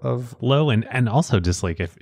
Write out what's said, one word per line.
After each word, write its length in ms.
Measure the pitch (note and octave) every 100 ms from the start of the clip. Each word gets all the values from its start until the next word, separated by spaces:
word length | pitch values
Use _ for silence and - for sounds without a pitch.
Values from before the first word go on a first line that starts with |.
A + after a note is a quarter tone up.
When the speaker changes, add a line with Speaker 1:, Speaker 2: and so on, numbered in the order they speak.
Speaker 1:
of 340 | B2+ B2 A#2+ -
Speaker 2:
Low 260 | B2+ C#3 D3+
and, 180 | A2 -
and 180 | B2+ A#2
also 320 | A#2 - G2+
just, 220 | F2 E2+
like, 180 | F#2 E2
if, 160 | E2+ -